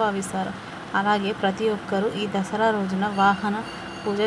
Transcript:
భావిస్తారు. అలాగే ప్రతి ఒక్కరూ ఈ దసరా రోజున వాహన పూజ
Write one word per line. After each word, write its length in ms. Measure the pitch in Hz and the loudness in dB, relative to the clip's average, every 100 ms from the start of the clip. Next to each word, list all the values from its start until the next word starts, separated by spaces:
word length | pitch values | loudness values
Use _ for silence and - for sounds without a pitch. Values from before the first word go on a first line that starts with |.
భావిస్తారు. 500 | 214 196 196 190 190 - - - - 202 | 0 0 -4 -4 -4 -6 -10 -12 -4 0
అలాగే 320 | 202 208 196 214 | 2 2 0 0
ప్రతి 280 | 196 190 220 | 0 2 0
ఒక్కరూ 380 | 202 - 196 214 190 | 0 -2 0 0 -2
ఈ 40 | 208 196 | -2 -2
దసరా 340 | 190 214 226 | -2 2 2
రోజున 360 | 214 190 190 208 196 | 2 0 0 0 4
వాహన 340 | 196 196 208 208 214 - - - | 4 4 0 -2 -6 -10 -12 -6
పూజ 200 | 208 202 | -2 0